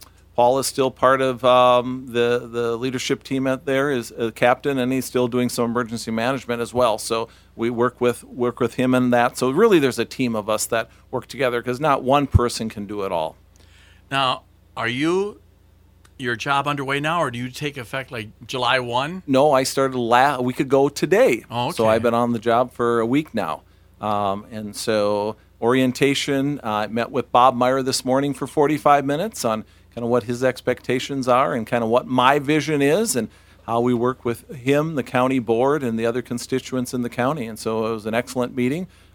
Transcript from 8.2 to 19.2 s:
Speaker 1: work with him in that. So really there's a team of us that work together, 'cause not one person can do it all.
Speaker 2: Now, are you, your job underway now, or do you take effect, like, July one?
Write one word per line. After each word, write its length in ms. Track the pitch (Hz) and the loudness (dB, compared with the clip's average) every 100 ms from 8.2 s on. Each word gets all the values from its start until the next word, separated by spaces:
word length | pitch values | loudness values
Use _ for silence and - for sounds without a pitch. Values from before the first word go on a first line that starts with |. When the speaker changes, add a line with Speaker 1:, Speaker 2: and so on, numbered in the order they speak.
Speaker 1:
work 360 | - 135 123 - | -8 -4 -4 0
with 160 | 120 - | -2 0
him 180 | 127 | 2
in 160 | 127 123 | 2 4
that. 260 | 120 123 - | 4 2 0
So 120 | 127 | -2
really 300 | 143 226 180 | 4 4 6
there's 180 | 139 117 | 4 0
a 80 | 113 | -4
team 300 | - 123 110 | -2 -2 -2
of 120 | 104 | -2
us 160 | 107 - | -2 -2
that 240 | 117 113 - _ | -2 -4 -12 _
work 160 | 127 - | -10 -8
together, 340 | 120 131 120 | -4 -2 -2
'cause 160 | 117 123 | -4 -2
not 240 | 151 139 | 0 0
one 240 | 127 143 139 | 2 2 4
person 400 | - 120 - 113 | 2 2 0 -6
can 160 | 107 101 | -8 -10
do 180 | 104 | -6
it 80 | 98 | -4
all. 240 | 87 78 - _ _ - - - - _ | -2 -4 -8 _ _ -20 -20 -20 -20 _
Speaker 2:
Now, 320 | 135 131 135 - _ _ 123 | -2 -2 -2 -10 _ _ -6
are 140 | 117 | -4
you, 500 | 123 156 180 208 220 _ _ _ _ _ _ _ - | -2 -2 0 -4 -8 _ _ _ _ _ _ _ -10
your 180 | 123 117 | -6 -4
job 320 | 143 139 139 | -2 -2 0
underway 320 | 143 135 139 | -4 -4 -4
now, 220 | 151 175 | -2 -2
or 80 | 143 | -2
do 80 | 120 | -4
you 100 | 127 | -8
take 280 | 123 147 139 | -8 -8 -8
effect, 340 | 113 135 127 | -10 -10 -8
like, 160 | 123 107 - 113 | -10 -12 -14 -10
July 340 | 135 120 131 | -2 2 2
one? 440 | 120 123 143 185 | 0 -2 -2 -6